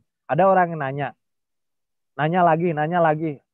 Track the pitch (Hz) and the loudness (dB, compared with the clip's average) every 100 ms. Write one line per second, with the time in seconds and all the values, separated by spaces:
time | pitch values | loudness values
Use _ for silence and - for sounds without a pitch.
0 | _ _ - 143 196 185 175 160 135 143 | _ _ -4 2 4 4 0 -4 -6 -6
1 | 131 - _ _ _ _ _ _ _ _ | -8 -12 _ _ _ _ _ _ _ _
2 | _ - 156 185 170 160 175 151 151 180 | _ -4 -2 2 2 2 0 -2 -2 0
3 | 160 156 160 135 _ | 0 0 -4 -8 _